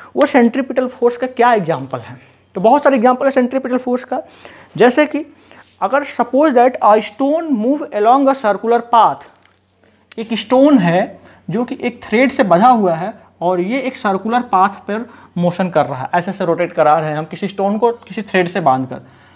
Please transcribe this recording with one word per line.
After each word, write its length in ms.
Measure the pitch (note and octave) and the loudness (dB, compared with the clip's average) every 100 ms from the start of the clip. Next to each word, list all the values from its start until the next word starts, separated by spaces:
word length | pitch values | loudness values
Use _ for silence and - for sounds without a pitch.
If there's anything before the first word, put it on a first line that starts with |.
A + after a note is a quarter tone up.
| - B3 | -8 -2
वो 100 | C#4+ | 2
सेंट्रीपिटल 600 | C4 A#3 C4 C4 C4 B3+ | 4 2 0 -4 -4 -6
फोर्स 280 | - A#3+ A#3+ | 0 -2 0
का 100 | B3+ | -6
क्या 260 | B3+ A#3+ | 0 2
एग्जांपल 460 | A3+ E3 C#3+ C3 B2 | 2 0 -6 -6 -12
है। 200 | - B2+ _ _ _ | -12 -20 _ _ _
तो 60 | F#3+ | -2
बहुत 240 | G#3+ C#4+ | 2 2
सारे 120 | C#4+ C4+ | 2 2
एग्जांपल 280 | B3 B3+ | 2 2
है 60 | C4+ | 0
सेंट्रीपिटल 480 | C4+ B3 C4 B3 B3+ | 0 -2 -2 -4 -4
फोर्स 260 | B3+ B3 | -4 -6
का, 160 | - C4+ - - - - - D#3+ | -6 -10 -10 -18 -20 -20 -8 2
जैसे 300 | A#3+ C#4 D4 | 2 2 0
कि 180 | C#4+ - _ _ - _ - | -4 -10 _ _ -20 _ -6
अगर 220 | F#3+ C#4 | -2 -2
suppose 500 | C#4 - A#3+ C4 D#4 | -2 -4 -2 2 2
that 240 | A#3+ B3+ - | 4 2 2
a 100 | G#3 G#3+ | 4 4
stone 480 | G#3+ - C#4 D#4+ E4 A3+ | 0 -4 -2 -2 -2 -2
move 260 | A#3 D4 - G#3 | -2 -2 -4 -2
along 300 | G#3+ C4+ C4+ | 2 4 2
a 80 | C4+ | 0
circular 360 | G#3+ G3 A3+ A#3 A#3 | -2 -2 0 -2 2
path, 320 | A#3 F3+ C3+ - _ _ _ _ _ _ _ _ - | 2 2 0 -12 _ _ _ _ _ _ _ _ -12
एक 160 | A3 A3 | -8 -6
स्टोन 400 | - C4 C#4+ C4 | 0 4 6 4
है 420 | F3 F3 B3 - - _ - | 2 0 -2 -8 -20 _ -8
जो 140 | G3+ | -6
कि 140 | A#3+ C#4 | -6 -6
एक 200 | A#3+ - | -8 -10
थ्रेड 280 | - G#3+ C4+ | -4 0 0
से 100 | - | 0
बंधा 260 | G3+ E3+ B3 | 2 4 4
हुआ 260 | A#3 F#3 | 4 2
है 180 | D#3+ G3 A#3 _ - | -2 -6 -12 _ -6
और 200 | F3 F3+ | -2 -2
ये 200 | F3+ C4+ | -2 -4
एक 160 | B3+ - | -6 -6
सर्कुलर 440 | G#3 F#3+ A3 B3 B3 | -4 -4 -2 -4 0
पाथ 300 | F#3+ G3 - - | 2 2 -2 -10
पर 220 | G#3+ A#3+ - - F3 | -10 -10 -18 -12 -4
मोशन 300 | F3 F3 F#3 | -2 -2 -2
कर 160 | D#3+ C#3 | 0 0
रहा 160 | C3 | -4
है, 60 | C3+ | -4
ऐसे 160 | F3 F3 | -4 -4
ऐसे 140 | G3 | -4
रोटेट 280 | F3 E3+ E3 | -2 -2 -2
करा 260 | E3 D3+ D#3+ | 0 2 2
रहे 120 | D#3 | 0
हैं 60 | D3+ | -6
हम 60 | |
किसी 240 | D#3 G3 G3 | -8 -8 -8
स्टोन 300 | G3+ G3 G#3 | -4 -2 0
को 140 | A#3 | -2
किसी 300 | A#3 - G#3 | -2 -10 -12
थ्रेड 260 | G#3 F#3 F3 | -2 0 0
से 120 | G3 | 0
बांधकर, 400 | D3 C3 C3 - - _ _ | 0 0 -2 -10 -18 _ _